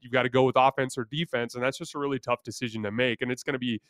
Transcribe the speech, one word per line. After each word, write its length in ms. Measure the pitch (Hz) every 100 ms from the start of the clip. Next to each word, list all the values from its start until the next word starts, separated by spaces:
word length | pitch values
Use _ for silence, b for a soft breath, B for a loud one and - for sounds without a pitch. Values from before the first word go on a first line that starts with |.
you've 100 | 123
gotta 160 | 127 123
go 160 | 131
with 140 | 131 131
offense 400 | 135 139 127 -
or 100 | 113
defense, 460 | 147 170 120 120 123
and 80 |
that's 140 | 127 -
just 180 | 170 151
a 20 |
really 220 | 143 135
tough 240 | - 120
decision 400 | - - 120 110
to 80 | 104
make, 300 | 113 127 113
and 100 | 123
it's 120 | 120
gonna 140 | - 135
be 220 | 123 107